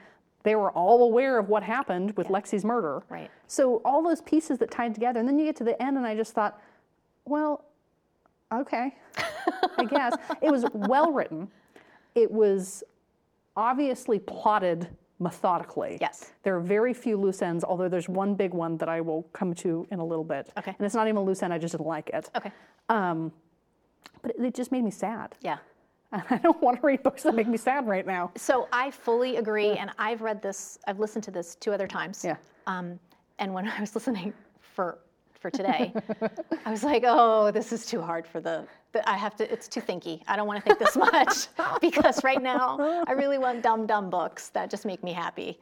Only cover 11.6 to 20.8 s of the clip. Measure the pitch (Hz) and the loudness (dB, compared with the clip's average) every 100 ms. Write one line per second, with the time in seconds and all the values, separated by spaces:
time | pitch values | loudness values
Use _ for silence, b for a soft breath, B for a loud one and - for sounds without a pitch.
11.6 | b b b b b 240 220 214 208 196 | b b b b b 2 4 6 4 4
12.6 | 185 - - _ _ _ _ _ _ - | -2 -12 -18 _ _ _ _ _ _ -2
13.6 | 226 262 285 240 - 208 - - 220 214 | 0 2 0 -2 -2 -2 -2 -2 2 2
14.6 | 185 165 175 - _ - 175 - 202 170 | 2 -2 -4 -12 _ -6 -4 0 0 0
15.6 | 165 - - 170 165 - - _ 202 185 | -2 -6 -6 -4 -6 -6 -20 _ -2 -2
16.6 | 175 202 247 247 247 208 196 185 185 170 | 2 2 2 0 0 2 2 0 -2 -2
17.6 | 165 180 185 180 165 185 196 202 190 175 | -2 0 0 -2 -2 -2 0 0 0 -2
18.6 | 165 160 160 165 165 160 170 - 185 170 | -4 -2 -2 -2 -2 -4 -6 -6 -4 -2
19.6 | 185 165 - 185 165 160 160 143 - - | -2 -2 -4 -6 -4 -4 -4 -6 -6 -10
20.6 | 196 190 | -10 -6